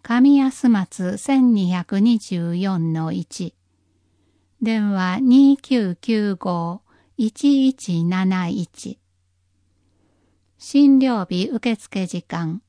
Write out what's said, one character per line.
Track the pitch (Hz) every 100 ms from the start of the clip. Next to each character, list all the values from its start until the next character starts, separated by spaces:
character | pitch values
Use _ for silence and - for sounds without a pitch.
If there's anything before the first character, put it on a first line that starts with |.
上 | - 240 269 277
安 | 269 - 247
松 | 214 180 - 180 196
千 | - 269 254
二 | 214 180
百 | 180 - 196
二 | 226 226
十 | - 180 170
四 | 175 196 185 165
の | 160 160
一。 | 180 165 - 175 _ _ _ _ _ _ _ _ _ _ _
電 | 226 220 208
話 | 196 185 190
二 | 262 262 277 277
九 | - 247 196
九 | 175 - 220 208
五 | 180 180 175 170 180 _ _ _ -
一 | 220 - 285 277 262
一 | 262 - 170
七 | 170 185 190 185 175
一。 | 190 170 - - - _ _ _ _ _ _ _ _ _ _ _ _ _ _ _ _
診 | - 285 285 269
療 | 262 226
日 | 180 180 233
受 | 240 247
付 | 220 - 196 180
時 | 175
間。 | _ 170 165 180